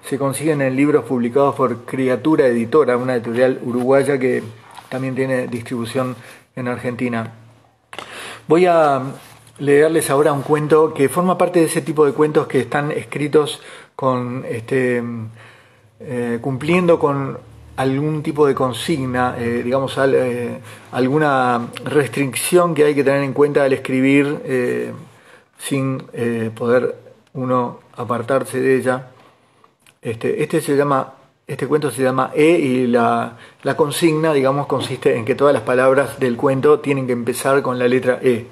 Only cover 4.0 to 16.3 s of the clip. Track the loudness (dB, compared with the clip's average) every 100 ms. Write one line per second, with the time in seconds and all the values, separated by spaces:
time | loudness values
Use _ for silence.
4 | 4 0 0 -2 -6 -18 -20 -20 -12 -8
5 | -6 -4 -2 -2 -4 -8 -8 -8 -4 -4
6 | -4 -8 -16 -20 _ -10 -8 -6 -6 -6
7 | -4 -4 -8 -12 -20 _ _ _ _ -18
8 | -16 -16 -16 -18 0 4 6 4 4 2
9 | -2 -12 -18 -20 _ -8 2 4 4 2
10 | 0 2 2 0 0 0 4 4 4 2
11 | 0 2 0 2 2 2 2 0 -4 2
12 | 2 4 2 2 0 -2 0 -2 -2 -6
13 | -8 -6 2 2 2 -6 -16 -20 -20 -4
14 | -2 -2 -4 -8 -8 -10 -4 -2 0 -2
15 | -4 -8 -12 -14 -20 -20 _ _ _ _
16 | -10 -6 -4